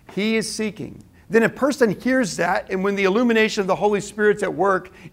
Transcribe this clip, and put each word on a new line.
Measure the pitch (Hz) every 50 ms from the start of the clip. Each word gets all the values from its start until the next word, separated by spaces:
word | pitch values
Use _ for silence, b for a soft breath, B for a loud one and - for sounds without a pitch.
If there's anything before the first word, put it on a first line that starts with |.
| b b -
He | 185 202 220 220
is | 226 208 - -
seeking. | - 214 214 185 - 135 - - - - - b b b b
Then | 170 226 226
a | 202
person | - - 247 285 277 - 240 220
hears | 170 - - 247 262 262 254 175 147
that, | 156 170 175 185 214 - -
and | 196 190 185
when | 202 202
the | 196 196
illumination | 185 185 233 254 240 226 220 220 214 - 208
of | 196
the | 180 185
Holy | 147 185 208 208 196
Spirit's | - - - 214 208 208 202 -
at | 196 185
work, | - 143 185 196 190 185 180 - B B B 160